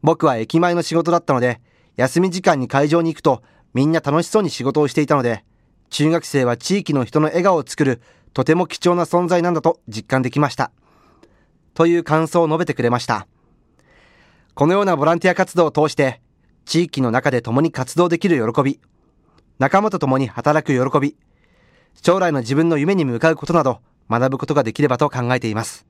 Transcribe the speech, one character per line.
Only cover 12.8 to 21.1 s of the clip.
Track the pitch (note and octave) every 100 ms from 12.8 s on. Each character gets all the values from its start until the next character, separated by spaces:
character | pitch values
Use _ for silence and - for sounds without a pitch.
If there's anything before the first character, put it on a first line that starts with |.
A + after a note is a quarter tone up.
れ | A#2+
ま | B2
し | -
た。 | A2 - _ _ _ _ _ _ _ _ _ _ _ _
こ | - D3
の |
よ | F#3+
う |
な | G3 E3
ボ | D3
ラ |
ン | E3+
テ | F#3
ィ |
ア |
活 | F3 F#3+ F3
動 | D#3+
を |
通 | C3+ D3+
し |
て、 | - C3+ - _ _ _ _
地 | - D#3
域 | F3 -
の | B2+
中 | A#2 D3
で | B2+
共 | A#2 A#2
に | D#3+
活 | - B2+ -
動 | F3
で | E3+
き | G3
る | D#3+ A2
喜 | A#2
び、 | C#3 C#3+ _ _ _ _ _ _ _ _
仲 | C3+ F#3+
間 | G#3+
と | G3
共 | C#3 C3
に | C3
働 | A2 C3 D3+ D3+
く |
喜 | C3 C3 D3
び、 | C#3